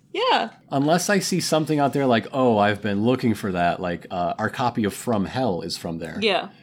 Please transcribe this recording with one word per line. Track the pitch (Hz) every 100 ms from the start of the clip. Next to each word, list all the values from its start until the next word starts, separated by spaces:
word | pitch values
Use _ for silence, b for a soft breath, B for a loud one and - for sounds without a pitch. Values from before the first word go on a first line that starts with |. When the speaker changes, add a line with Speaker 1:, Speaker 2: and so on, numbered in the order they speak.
| _
Speaker 1:
Yeah. | - 494 285 226 - _
Speaker 2:
Unless | 139 147 170 175
I | 202
see | - 180
something | 151 156 151 151
out | 139
there | 143 135
like, | 117 -
"Oh, | 135 127 107
I've | 101 101
been | 107 101
looking | 113 123 123
for | 101 107
that," | 90 87 -
like, | 90 85 -
uh, | 92 87 -
our | 107
copy | - 123 120
of | 104
From | - - 110 90
Hell | 127 127 87
is | 82 -
from | 90 82
there. | 82 78
Speaker 1:
Yeah. | 202 180 - B